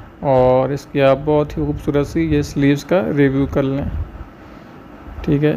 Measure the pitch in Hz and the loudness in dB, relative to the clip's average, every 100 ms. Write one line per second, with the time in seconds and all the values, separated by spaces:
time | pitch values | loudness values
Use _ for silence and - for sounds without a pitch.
0 | - - 143 131 127 127 131 139 - 143 | -20 -6 0 4 4 4 0 -4 -6 0
1 | 135 135 151 151 147 - 147 147 - 143 | 2 2 2 0 0 -2 -4 -4 -2 -2
2 | 139 165 165 147 143 151 139 143 - 175 | -2 -2 0 0 -2 0 2 2 0 0
3 | 214 143 139 135 135 - 135 135 151 - | 0 2 2 2 -2 -2 -2 -2 -4 -6
4 | - - - - - - - - - - | -8 -12 -18 -20 -20 -20 -20 -20 -20 -20
5 | - - - 143 151 | -18 -8 -2 0 0